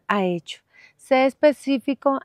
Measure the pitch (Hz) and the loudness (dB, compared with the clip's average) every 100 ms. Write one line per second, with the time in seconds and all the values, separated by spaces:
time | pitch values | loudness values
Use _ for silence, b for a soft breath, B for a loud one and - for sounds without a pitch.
0 | - 202 185 175 - - b b b _ | -4 -2 -2 -4 -8 -18 b b b _
1 | - 262 262 - 302 262 - 269 - 254 | -2 2 2 2 0 0 -2 -4 -4 -4
2 | 277 269 | -2 -4